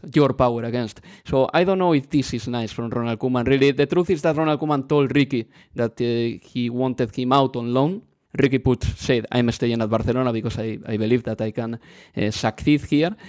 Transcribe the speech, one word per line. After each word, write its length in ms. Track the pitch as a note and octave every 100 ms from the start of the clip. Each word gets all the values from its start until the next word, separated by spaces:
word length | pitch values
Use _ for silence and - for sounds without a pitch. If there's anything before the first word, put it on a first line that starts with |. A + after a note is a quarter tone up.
| -
your 200 | D3 C3+
power 300 | - B2 A#2
against. 380 | A#2 A#2+ A2 - - - -
So 240 | C3+ C3
I 120 | E3 F#3
don't 120 | F#3+
know 160 | F3+
if 160 | D3 -
this 240 | D3 -
is 140 | A#2+ A#2+
nice 240 | A#2+ A2
from 180 | - A#2
Ronald 300 | A#2+ A#2 A2
Koeman. 260 | C3 B2+ A#2
Really, 240 | C3+ C#3
the 140 | C3+ C#3
truth 240 | F3 F3
is 120 | D#3
that 140 | E3 D3+
Ronald 240 | D#3 D3
Koeman 260 | D#3 C#3+ C3
told 260 | D3 C3+
Ricky 360 | C#3 C#3 A#2+ A2+ _ _ -
that, 240 | A2+ -
uh, 480 | A#2+ A#2 A#2 - -
he 220 | B2 A#2+
wanted 440 | B2 C3 B2 A#2
him 200 | - B2+
out 240 | C#3 C3 A#2+
on 160 | A#2
loan. 280 | B2+ D3 G3+ - _ _ C3
Riqui 220 | C3+ C3
Puig 240 | C3 A#2+ - -
said, 280 | - B2 G#2+
"I'm 180 | B2 A#2+
staying 300 | - A#2+ A#2
at 80 | A2
Barcelona 420 | A2 A2+ B2+ B2+
because 260 | A2+ A2+ A2
I, 180 | A2 A2 -
I 120 | A2
believe 260 | A2 B2
that 180 | - G#2+
I 100 | A2
can, 280 | B2 A#2 A#2 - - - -
uh, 140 | G#2
succeed 520 | - A2+ - D3 D3 -
here." 300 | D3 E3 G#3+